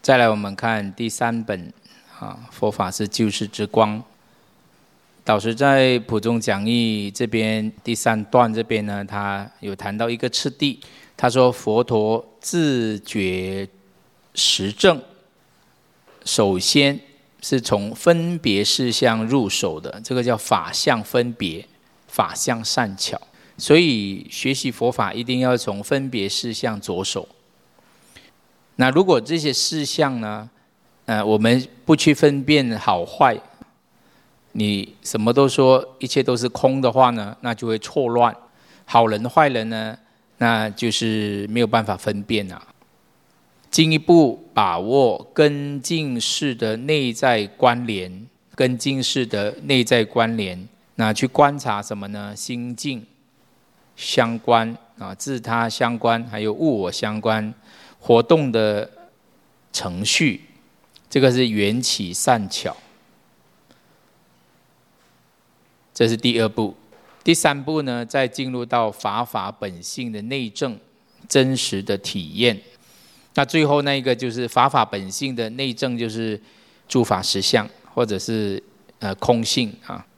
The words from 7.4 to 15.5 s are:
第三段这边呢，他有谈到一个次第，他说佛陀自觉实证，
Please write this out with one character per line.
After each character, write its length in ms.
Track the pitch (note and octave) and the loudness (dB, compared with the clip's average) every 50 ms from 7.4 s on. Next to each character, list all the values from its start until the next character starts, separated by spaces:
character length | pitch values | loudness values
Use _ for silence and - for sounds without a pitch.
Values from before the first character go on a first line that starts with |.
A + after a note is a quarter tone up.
| A2 A2 A2 A2 G#2+ A2 A2 - _ | 0 0 -2 -2 -4 -6 -8 -8 _
第 120 | - A2+ | -6 -6
三 280 | - - B2 A2+ A2 G#2 | 0 0 0 0 0 -2
段 280 | - - B2+ B2 A2+ A2 | 2 4 4 4 4 2
这 80 | A2+ | -4
边 240 | A2 - A2+ G#2+ G#2 | -2 -2 -2 -2 -2
呢， 180 | G#2 G2+ G2+ G2+ | -2 -6 -6 -8
他 460 | G2 G#2+ G#2 G2+ G2+ G2 G2 G2+ A2 _ _ | -6 -6 -6 -4 -4 -4 -6 -8 -12 _ _
有 160 | - G2+ G2 | -10 -10 -10
谈 220 | F#2+ - G#2 G2+ | -8 -8 -8 -4
到 100 | G#2+ A#2 | -4 -2
一 80 | A#2 A#2+ | -4 -2
个 140 | A2+ - B2 | -4 -4 -4
次 180 | - - - | -4 -4 -4
第， 320 | C#3+ B2+ _ - C#3+ A#2+ - - - - - - _ _ | -4 -4 _ -2 -2 -2 -4 -14 -20 -20 -20 -20 _ _
他 100 | - - | 0 0
说 240 | B2 A2+ C3 B2+ B2+ | 2 6 6 6 6
佛 320 | A#2+ - - B2 G#2+ A2+ B2 | 4 2 -2 0 2 2 2
陀 400 | - B2 A2 G#2+ G#2+ A2 A2+ - - _ _ | 2 2 2 2 2 0 0 -2 -8 _ _
自 600 | - - - F3 D#3+ D3 C3+ B2 A#2 A2 G#2+ G2+ | -10 -4 0 0 2 2 2 0 0 -2 -4 -6
觉 680 | - - - G#2+ G2 F#2 F#2 F#2 F#2 F#2+ F#2+ G2 G2 - _ _ _ _ _ _ _ _ _ _ _ _ _ | -8 -6 -4 -2 -2 -2 -2 -4 -4 -6 -6 -8 -8 -10 _ _ _ _ _ _ _ _ _ _ _ _ _
实 360 | - - - - - F#2+ G2 | -2 0 0 0 0 -2 -4
证， 300 | G#2 - - F#3+ E3 C3 - - _ _ _ _ _ _ _ _ | -2 4 4 4 4 4 -4 -16 _ _ _ _ _ _ _ _